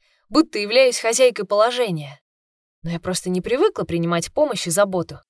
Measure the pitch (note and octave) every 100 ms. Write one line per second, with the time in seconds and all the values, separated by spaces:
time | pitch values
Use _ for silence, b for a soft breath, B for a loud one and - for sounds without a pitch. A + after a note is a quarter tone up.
0 | _ _ _ D4 D#4+ G#3+ G3+ A#3 C4 A#3+
1 | A3+ A3+ B3+ A#3 G3 G#3 A3+ B3 A#3 D#3+
2 | C#3+ C#3 _ _ _ _ _ _ E3 E3+
3 | - F3+ F3+ F#3 F3 B3+ G#4 - F3+ E3+
4 | E3+ E3+ E3+ - D4+ G#3+ F3+ E3+ G3+ F#3
5 | D#3+ -